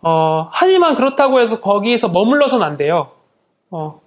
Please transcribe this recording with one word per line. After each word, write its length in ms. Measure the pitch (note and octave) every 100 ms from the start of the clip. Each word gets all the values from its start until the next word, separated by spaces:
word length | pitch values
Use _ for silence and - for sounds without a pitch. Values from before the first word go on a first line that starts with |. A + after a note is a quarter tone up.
어, 460 | E3 E3 D#3+ D#3+ E3
하지만 440 | - F#4 F#4+ E4+ C4+
그렇다고 440 | C4 C4+ C#4 B3+
해서 180 | A#3 A3+
거기에서 500 | F#3+ G3+ G#3 A#3+ G#3
머물러선 520 | F3 G#3+ D4 C#4 B3+
안 160 | E3 D3
돼요. 340 | C#3+ E3+ C#3 _ _ _ _ _ _
어, 280 | E3+ D3+ D3+